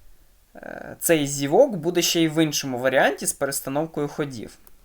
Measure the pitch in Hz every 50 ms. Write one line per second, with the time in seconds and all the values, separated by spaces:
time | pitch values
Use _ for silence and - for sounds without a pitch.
0 | - - - - - _ _ _ _ _ _ - - - 50 - - - 123 -
1 | - - 170 156 143 135 143 139 143 139 156 208 285 277 208 165 143 175 175 175
2 | 165 - - 175 165 156 151 160 160 151 143 - - 135 127 120 127 131 135 -
3 | 175 262 403 - 214 - - - 139 135 139 - - 139 135 143 165 160 - 156
4 | 147 143 - - 156 143 131 110 - - - - - - - - -